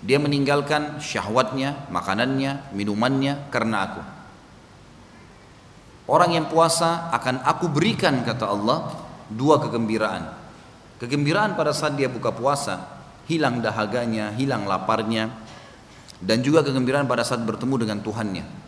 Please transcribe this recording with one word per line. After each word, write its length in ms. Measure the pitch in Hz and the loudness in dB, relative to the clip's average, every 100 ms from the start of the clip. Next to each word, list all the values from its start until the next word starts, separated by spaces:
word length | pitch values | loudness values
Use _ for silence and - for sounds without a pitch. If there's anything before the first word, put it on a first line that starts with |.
| 98 | 2
Dia 160 | 139 | 2
meninggalkan 800 | 147 143 139 143 143 151 151 143 | 4 2 2 2 2 -2 -2 -8
syahwatnya, 880 | - 110 95 113 117 135 135 143 - | -6 -4 0 0 0 0 -4 -4 -6
makanannya, 800 | 87 90 98 127 135 135 139 - 98 | -4 -2 0 0 0 -2 -4 -8 -6
minumannya 760 | 104 104 123 135 139 139 - | -2 0 2 2 0 -2 -4
karena 260 | 120 113 107 95 | -2 0 0 -2
aku. 120 | - - - - - - - - - - - - - - - - - - - - - | -6 -12 -16 -20 -20 -20 -20 -20 -20 -20 -20 -20 -20 -20 -20 -20 -20 -20 -20 -20 -18
Orang 320 | - 143 175 165 | 2 4 6 4
yang 160 | 156 | 2
puasa 560 | 160 165 160 165 170 - 120 | 4 4 4 2 0 -2 -2
akan 240 | 127 127 135 | 0 0 0
aku 240 | 160 175 | 0 0
berikan, 480 | 143 196 214 180 131 | 2 2 4 2 2
kata 240 | 117 110 | 0 -2
Allah, 480 | 104 101 107 151 - - - - - | 0 0 0 0 -2 -10 -14 -18 -12
dua 240 | 110 139 156 | -2 4 4
kegembiraan. 720 | 120 113 113 110 107 92 82 - - - - - - - | 4 -2 0 2 0 -2 -6 -12 -18 -20 -20 -20 -20 -14
Kegembiraan 560 | 120 143 147 180 208 170 | -4 0 2 2 0 0
pada 160 | 151 | 0
saat 240 | 143 151 139 | 0 -2 0
dia 160 | 131 | -2
buka 160 | 123 120 | 0 -4
puasa, 560 | 107 123 143 - 92 - - - - | 0 0 0 -2 -6 -10 -16 -20 -20
hilang 400 | - 160 143 123 | -2 2 2 2
dahaganya, 640 | 110 104 107 120 120 110 107 107 | 0 0 -2 -2 -2 -2 -2 -2
hilang 320 | 135 120 101 | -2 -2 -2
laparnya, 640 | 92 92 110 107 113 113 127 - - - - - - - - | -2 0 0 2 0 -2 -6 -16 -18 -20 -20 -20 -20 -20 -10
dan 240 | 92 113 | 0 2
juga 160 | 127 160 | 6 4
kegembiraan 480 | 139 131 123 139 135 | 4 2 2 2 2
pada 160 | 123 | 2
saat 160 | 113 123 | 0 0
bertemu 480 | 113 107 123 135 110 | -2 -2 0 0 0
dengan 100 | 104 | -2
Tuhannya. 400 | 104 107 107 90 76 - | -4 -4 -4 -4 -8 -14